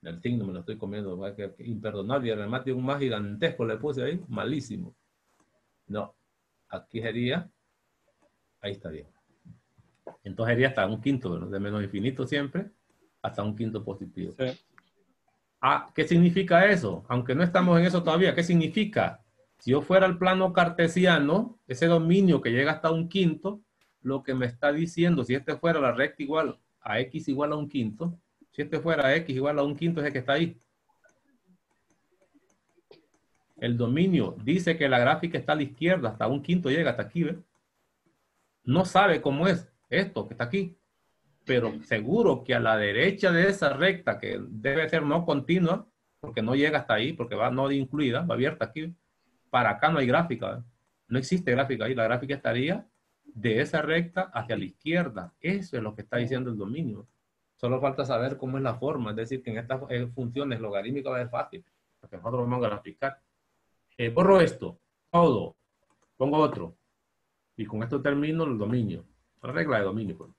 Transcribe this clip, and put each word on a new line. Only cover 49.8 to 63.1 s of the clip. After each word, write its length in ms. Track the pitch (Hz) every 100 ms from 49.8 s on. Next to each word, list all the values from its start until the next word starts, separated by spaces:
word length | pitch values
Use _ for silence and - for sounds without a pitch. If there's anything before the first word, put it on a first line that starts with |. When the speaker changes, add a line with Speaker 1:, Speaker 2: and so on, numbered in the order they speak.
| 151
Speaker 1:
no 80 | 160
hay 80 | 127
gráfica, 520 | 143 170 120 98 113
¿eh? 40 | - _ _ _ _
No 100 | 123
existe 320 | 135 180 151
gráfica 360 | 123 131 123 110
ahí, 80 | 127
la 80 |
gráfica 300 | 113 117 135
estaría 520 | 139 120 117 139 208 - _ _ _
de 360 | - 110 110 110
esa 220 | 147 156
recta 400 | 147 165 170 - 190
hacia 240 | 120 117 107
la 80 |
izquierda. 680 | 95 - 151 170 160 104 87 _
Eso 360 | 160 196 180 127
es 60 |
lo 120 | 107
que 60 | 107
está 160 | 101 123
diciendo 320 | 123 127 127
el 80 | 110
dominio. 500 | 98 135 143 101 104 _ _ _ _ _
Solo 240 | 120 127
falta 260 | 139 135 131
saber 320 | 120 127 135
cómo 180 | 131 135
es 60 |
la 140 | 135 120
forma, 340 | 135 151 110
es 60 | 107
decir, 260 | 113 131
que 80 | 123
en 80 | 110
estas, 220 | 117 131 135
eh, 160 | 123 120
funciones 520 | 127 120 123 143 113
logarítmicas 540 | 110 101 107 139 135
va 40 | 127
a 40 |
ser 80 | 120
fácil, 360 | 127 - - _ _ _ _
porque 160 | - 95
nosotros 320 | 90 123 120
vamos 160 | 123
a 40 | 117
graficar. 520 | 104 - 101 139